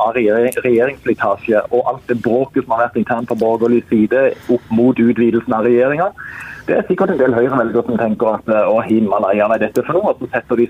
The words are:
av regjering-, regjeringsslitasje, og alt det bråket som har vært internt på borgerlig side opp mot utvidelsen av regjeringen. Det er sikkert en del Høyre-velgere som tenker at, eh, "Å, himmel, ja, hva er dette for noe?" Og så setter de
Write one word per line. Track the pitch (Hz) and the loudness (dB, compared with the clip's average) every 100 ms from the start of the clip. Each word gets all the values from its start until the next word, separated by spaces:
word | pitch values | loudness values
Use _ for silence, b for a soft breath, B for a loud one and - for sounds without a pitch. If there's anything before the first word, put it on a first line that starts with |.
| 113 | 0
av | 120 | 0
regjering-, | 107 113 123 117 | 2 2 0 0
regjeringsslitasje, | 127 113 131 139 120 - 110 101 - 107 - | 0 2 2 -2 -4 -2 -2 -2 0 0 2
og | 123 123 | 0 0
alt | 131 - | -4 -4
det | 120 | -4
bråket | 120 123 135 139 | 0 0 0 -4
som | 123 113 | -2 -2
har | 120 | -2
vært | 117 | -2
internt | 107 117 120 | -4 -4 -4
på | 113 | -2
borgerlig | 113 113 117 117 - | 0 0 2 0 2
side | 113 107 127 135 - - | 0 2 2 2 -2 -2
opp | 123 - | -4 0
mot | 117 123 120 | 2 2 2
utvidelsen | 117 117 117 113 117 | 2 2 2 0 -2
av | 110 120 | -2 2
regjeringen. | 120 131 151 196 - B B B B - | 2 2 0 -4 -6 B B B B -4
Det | - | -2
er | - | -2
sikkert | 180 196 | -2 0
en | 151 | 2
del | 131 117 | 2 2
Høyre-velgere | 131 131 117 113 120 | 2 0 0 -2 -2
som | 110 | -2
tenker | 110 101 110 101 | -2 0 -2 -2
at, | - | -2
eh, | 107 95 | 0 2
"Å, | 110 110 | 0 2
himmel, | 110 104 104 98 104 | 0 2 0 0 2
ja, | 104 | 2
hva | 113 | 0
er | 107 | -2
dette | 127 - | -2 -2
for | |
noe?" | 175 202 - | -2 -2 -4
Og | |
så | 123 | -4
setter | 120 - | -6 -2
de | 117 | 0